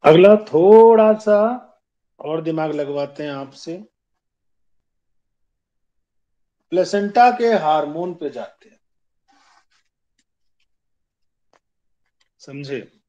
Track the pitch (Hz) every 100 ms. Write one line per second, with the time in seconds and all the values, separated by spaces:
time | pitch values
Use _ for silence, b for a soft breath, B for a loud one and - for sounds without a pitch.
0 | 147 160 196 214 - 151 185 220 226 226
1 | 214 214 214 208 220 247 - _ _ _
2 | _ _ 147 160 160 160 156 147 143 143
3 | 143 143 147 139 135 - - 175 214 _
4 | _ _ _ _ _ _ _ _ _ _
5 | _ _ _ _ _ _ _ _ _ _
6 | _ _ _ _ _ _ _ 175 180 202
7 | 202 240 247 247 233 208 156 156 147 156
8 | 180 170 147 123 104 _ _ _ _ _
9 | _ _ _ _ _ _ _ _ _ _
10 | _ _ _ _ _ _ _ _ _ _
11 | _ _ _ _ _ _ _ _ _ _
12 | _ _ _ _ - 139 139 135 82 _